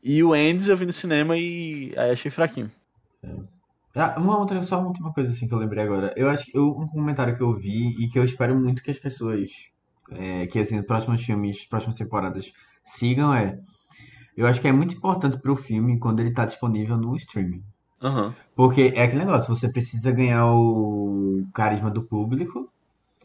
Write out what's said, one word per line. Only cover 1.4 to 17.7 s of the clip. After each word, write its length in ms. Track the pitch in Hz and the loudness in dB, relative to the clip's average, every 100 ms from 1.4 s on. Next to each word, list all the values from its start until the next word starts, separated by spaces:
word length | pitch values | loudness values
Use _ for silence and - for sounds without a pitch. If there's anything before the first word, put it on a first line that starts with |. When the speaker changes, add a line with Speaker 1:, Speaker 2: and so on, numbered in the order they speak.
| 175 170 165 151 135 - | -2 -6 -8 -8 -8 -2
Speaker 1:
aí 140 | 120 | 0
achei 200 | 123 151 | 0 -4
fraquinho. 400 | 139 165 - 110 - _ _ _ _ | -2 -2 -2 -10 -12 _ _ _ _
Speaker 2:
É. 140 | 92 92 98 _ _ _ _ - | -16 -14 -16 _ _ _ _ -2
Ah, 200 | 165 - | -2 0
uma 200 | 180 208 | 0 2
outra, 220 | 196 190 | 0 -2
só 160 | 180 180 | -2 -2
uma 80 | 180 | -2
última 220 | 180 160 | -6 -8
coisa 200 | 156 131 | -4 -4
assim 140 | 120 117 | -2 -4
que 60 | |
eu 40 | 117 | -2
lembrei 260 | 110 104 | -2 -2
agora. 300 | 107 98 95 - | -2 0 -2 0
Eu 140 | 135 | 0
acho 160 | 143 - | 0 -2
que 120 | - | 0
eu, 120 | 143 | 2
um 180 | 147 156 | 0 -6
comentário 480 | 151 147 135 123 120 | -4 -2 0 0 0
que 60 | |
eu 120 | 123 | 0
vi 360 | 104 95 107 120 113 | 0 -2 -2 -2 -2
e 60 | 113 | -2
que 100 | 127 | 2
eu 60 | |
espero 340 | 123 127 120 131 | 0 0 0 2
muito 240 | 127 127 | 2 0
que 80 | - | -4
as 80 | 139 | -6
pessoas, 520 | 143 131 113 107 101 - - _ _ _ _ | -6 -6 -4 -4 -4 -10 -20 _ _ _ _
é, 340 | 90 92 90 90 | -12 -8 -6 -4
que 100 | 113 | -2
assim, 200 | 104 107 | 0 -2
os 60 | 98 | 0
próximos 360 | 113 113 117 - | -2 0 -2 0
filmes, 400 | 104 101 101 - | -2 -2 -6 -6
próximas 280 | 113 - 110 | -4 -4 -6
temporadas 580 | 107 104 95 98 95 _ _ _ - | -4 -4 -4 -6 -12 _ _ _ -20
sigam 480 | - 120 127 147 | -2 0 2 2
é, 260 | 131 101 98 - _ _ - - - - - | 2 0 -4 -16 _ _ -20 -20 -20 -20 0
eu 80 | 120 | 2
acho 140 | 123 | 2
que 60 | 147 | 4
é 40 | |
muito 220 | 135 175 - | 4 2 -2
importante 420 | 196 180 139 123 | -2 0 0 -2
pro 180 | 127 139 | -2 -2
filme 440 | - 110 120 120 | -2 0 2 2
quando 200 | 117 110 | 0 0
ele 100 | 117 | 0
tá 120 | 117 110 | 0 -2
disponível 500 | - 120 107 107 117 | -2 -2 -2 0 -2
no 180 | 113 143 | -2 -6
streaming. 440 | - - 95 87 101 | -6 -6 -4 -6 -12